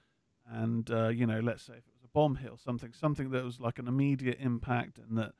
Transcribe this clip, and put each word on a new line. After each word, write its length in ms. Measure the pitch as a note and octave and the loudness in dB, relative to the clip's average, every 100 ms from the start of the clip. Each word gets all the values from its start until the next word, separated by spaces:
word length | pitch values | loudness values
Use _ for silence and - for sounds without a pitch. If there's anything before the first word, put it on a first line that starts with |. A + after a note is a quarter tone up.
| _ _ _ _ A#2+ | _ _ _ _ -14
and, 420 | A2+ A2+ A#2 A2+ | -4 0 0 0
uh, 180 | A2+ A2+ | 2 2
you 180 | A#2 A#2 | 2 2
know, 140 | A2 | 2
let's 220 | A#2 - | 0 -2
say 80 | - | -8
if 60 | A#2+ | -20
it 120 | - | -20
was 120 | _ | _
a 40 | B2 | -2
bomb 220 | D3+ D3+ C3 | 2 4 2
hit 140 | B2 | -4
or 40 | A#2 | -10
something, 340 | - A#2+ A#2 | -6 -4 -6
something 380 | - D3+ D3 C3 | -2 0 0 0
that 140 | B2+ | -2
was 140 | B2 B2 | -2 -4
like 200 | A#2 B2 | -4 -2
an 80 | A#2+ | 0
immediate 500 | C3 C#3 C3+ B2+ - | 2 2 2 0 0
impact, 560 | C3 A#2 C3 A#2+ G3 - | 0 0 0 -2 -2 -10
and 200 | A2+ A2+ | -4 -2
that 140 | G#2+ | -2